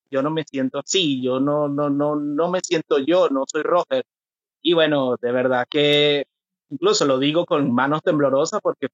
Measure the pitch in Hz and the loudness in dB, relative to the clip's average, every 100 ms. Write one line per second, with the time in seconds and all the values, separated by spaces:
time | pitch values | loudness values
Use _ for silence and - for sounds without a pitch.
0 | _ 135 143 160 147 135 131 143 - 196 | _ -4 -2 -4 -6 -4 -4 -4 -2 0
1 | 156 135 127 131 143 147 147 143 147 143 | 0 0 -2 0 0 0 -2 -2 -2 0
2 | 147 151 147 147 170 185 - 165 - 147 | -2 -2 -4 -2 -2 -2 -2 -4 0 0
3 | 135 180 160 135 131 156 147 175 - 131 | 2 2 2 0 -2 -4 0 0 0 -4
4 | - _ _ _ _ _ 156 165 156 143 | -6 _ _ _ _ _ 0 2 4 2
5 | 131 120 120 127 127 127 123 151 147 147 | 0 -2 -2 0 0 0 0 0 2 4
6 | 147 143 - _ _ _ _ 139 185 208 | 2 0 -4 _ _ _ _ -2 0 2
7 | 147 131 143 156 170 156 135 120 135 156 | 2 2 0 0 0 0 0 0 0 0
8 | 185 156 139 135 160 208 175 - 131 | 0 0 2 0 -2 -2 -4 -4 -8